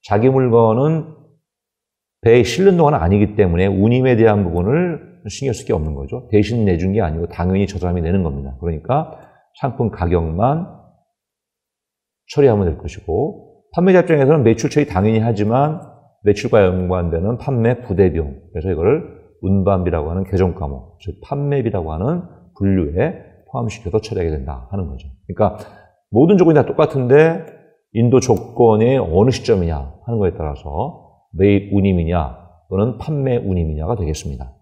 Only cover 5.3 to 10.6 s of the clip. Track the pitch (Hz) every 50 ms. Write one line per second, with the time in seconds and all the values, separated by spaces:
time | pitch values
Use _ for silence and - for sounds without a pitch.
5.3 | - - 135 135 110 - - - 117 85 76 78 73 67 71 - - 123 - -
6.3 | 107 104 104 101 117 117 110 98 90 80 90 95 98 110 101 80 78 82 87 85
7.3 | - - 87 90 95 98 101 - - - 90 87 87 90 80 80 92 98 90 78
8.3 | 69 69 69 67 67 - 85 87 82 76 - - 127 147 170 - - - - _
9.3 | _ _ _ _ _ - - 135 117 - 123 104 - - 90 85 87 85 82 80
10.3 | 80 87 110 131 147 165